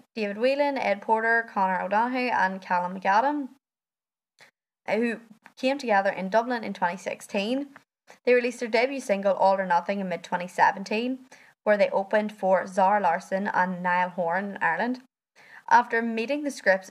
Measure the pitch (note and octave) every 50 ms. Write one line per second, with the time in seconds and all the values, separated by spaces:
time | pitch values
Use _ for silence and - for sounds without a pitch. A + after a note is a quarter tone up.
0 | _ _ _ A3+ G#3 G3+ G3+ G#3+ A#3+ C4 C#4 C#4+ D4 C#4+ C#4 B3 G3+ G3+ G3+ G3+
1 | - - A3 A3 A3 A3+ A#3 A#3 A3+ A3+ - G#3 F#3+ F#3+ F#3 F3+ F#3 F#3 G3+ G#3+
2 | A#3 B3 B3+ B3+ B3+ B3 - - F#3 F#3+ F#3+ F#3+ - - F#3 F3 F3 F3+ F#3 G3
3 | - G3 G3 G#3+ B3 C#4+ D4+ D4 C4+ B3 - _ _ _ _ _ _ _ _ _
4 | _ _ _ _ _ _ _ _ - _ _ _ _ _ _ _ _ - F#3 G#3+
5 | A#3+ A#3 A3 - - _ - _ _ - _ - - C4 C#4 C#4 C4 A#3 G#3 G3
6 | G3 G3+ - - F#3+ F#3+ G3 A3 A#3 B3+ B3 A3+ A3 G3+ G3 - F#3 F3 F3 F#3
7 | - - - - - - - G3+ G3 A3 B3+ C#4 C#4+ C#4+ - - _ _ _ _
8 | _ _ - _ _ B3 B3 B3 A#3+ B3+ A#3+ - B3 A3+ A3+ A3+ B3 C4+ C#4+ C4+
9 | - - G3+ G3 F#3+ G3+ F#3 - - F#3+ G3 F#3+ F#3+ F3+ F3 F3 F#3 - G3+ G3+
10 | F#3+ F#3 E3+ E3+ - - - F3 F3 F3+ - - D3+ D#3 G3 G3 G3 - G#3+ A3
11 | A#3+ B3+ C4 C4 - _ - - - _ _ _ _ G#3+ G#3 G3+ F#3+ - - F#3+
12 | G3 - A3 G#3+ G#3+ G#3 G#3+ - F#3+ F#3+ F#3+ F3 F#3+ G3 F#3 G3+ F#3+ F#3+ G#3 G#3
13 | G3 E3+ E3 F#3 - - F#3+ F#3+ G3+ - - - F#3 F#3 F#3 F3 F3+ F3+ F3+ F3+
14 | F3+ F#3 F3 F#3 F3 E3 E3+ F#3+ G3+ G3+ G3 - - E3 D#3+ F3 G#3+ A#3+ B3+ B3+
15 | - _ _ _ _ _ _ _ - - - - - - - A#3+ A3+ A3+ A#3 A3+
16 | A#3 A#3 A3+ A3+ A3+ A3+ C#4+ D4 D4+ C#4+ C4 - - G3+ F#3 F#3+ F#3+ -